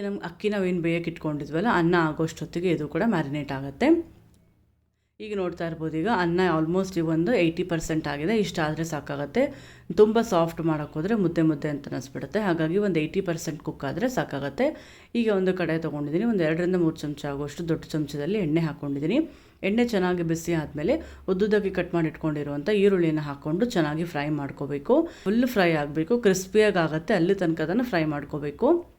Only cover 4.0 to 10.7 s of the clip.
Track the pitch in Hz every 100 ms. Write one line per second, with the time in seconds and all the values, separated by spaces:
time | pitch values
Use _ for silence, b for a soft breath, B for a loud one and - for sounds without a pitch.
4 | 330 - _ _ _ _ _ _ _ _
5 | _ - 214 202 180 170 165 160 160 156
6 | 180 226 175 170 185 160 160 185 190 170
7 | 160 160 170 240 170 165 180 165 - 156
8 | 156 143 160 226 185 185 156 156 160 147
9 | - 143 143 233 277 B B B - 170
10 | 214 226 226 175 165 165 165